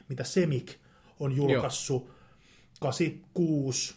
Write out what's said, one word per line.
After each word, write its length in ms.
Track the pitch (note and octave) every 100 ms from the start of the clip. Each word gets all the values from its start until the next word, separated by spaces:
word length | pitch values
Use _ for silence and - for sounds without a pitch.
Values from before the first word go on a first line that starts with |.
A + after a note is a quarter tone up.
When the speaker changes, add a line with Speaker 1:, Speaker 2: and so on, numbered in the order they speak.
| -
Speaker 1:
mitä 140 | C3
Semik 500 | - F#3+ E3+ B2+ - - - - - -
on 160 | C#3+ C3+
Speaker 2:
Joo. 140 | C#3
Speaker 1:
julkaissut, 600 | C3 C3 - - B2+ - - - - - - - -
kahdeksankymmentäkuusi. 1160 | C#3 B2 D#3+ - - F3+ E3 D3 C3+ - -